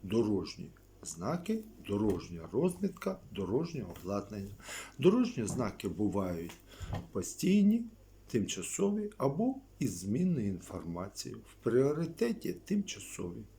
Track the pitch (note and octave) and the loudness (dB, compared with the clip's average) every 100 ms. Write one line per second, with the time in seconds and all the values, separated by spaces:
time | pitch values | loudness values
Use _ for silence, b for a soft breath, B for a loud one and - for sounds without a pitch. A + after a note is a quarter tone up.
0 | F#2 A2+ G#2+ G2 - - - - - - | 0 2 4 2 0 -8 -12 -14 -20 -16
1 | - - F#2+ F3 - A3 - - - G2+ | -12 -6 -4 -2 -2 -4 -4 -14 -4 2
2 | G#2+ F2+ - E2+ D#2+ A2 F3+ F3 C#3+ - | 2 2 -4 -10 -2 2 2 2 -2 -2
3 | F#2+ F#2+ - G2 F2+ A#2+ E3 D#3 F#2 F2 | -4 -4 -8 -4 0 0 0 -4 -8 -8
4 | F2+ G2+ G2 G#2 G2 - B B B - | -2 -2 -2 -8 -8 -10 B B B 4
5 | D3+ A#3 A#3+ - G#2+ B2+ A2 - G2 F#2 | 6 6 2 0 -2 0 0 -2 -4 0
6 | G#2 F#2 F#2 E2+ E2+ - B B B B | 2 2 0 -2 -6 -10 B B B B
7 | - G3+ F3+ - F#3 G3+ G3+ A#3 A#3 - | -4 -4 -4 0 6 8 8 6 0 -12
8 | - - - A#2+ F#2+ - - - G3+ G#3 | -20 -20 -2 0 0 -4 -6 0 2 2
9 | G#3 - C3+ D3+ B3 C4+ - - B2+ F2 | -4 0 0 2 0 0 -10 -4 -2 -2
10 | F#2+ A#2+ F#3 D#3 G#2 F2+ - F2+ E2 E2+ | -2 2 2 2 0 -4 -6 -8 -6 -6
11 | G2 - B2+ A2+ - - A#2 A#2+ C#3 D3+ | -6 -8 -10 -10 -16 -4 2 4 4 2
12 | E3 - A#3 - - F2+ - G3+ G3 G2+ | -2 0 0 0 -4 -6 -2 -2 -2 -8
13 | - - F2+ F#2 G#2+ | -12 -8 -8 -8 -14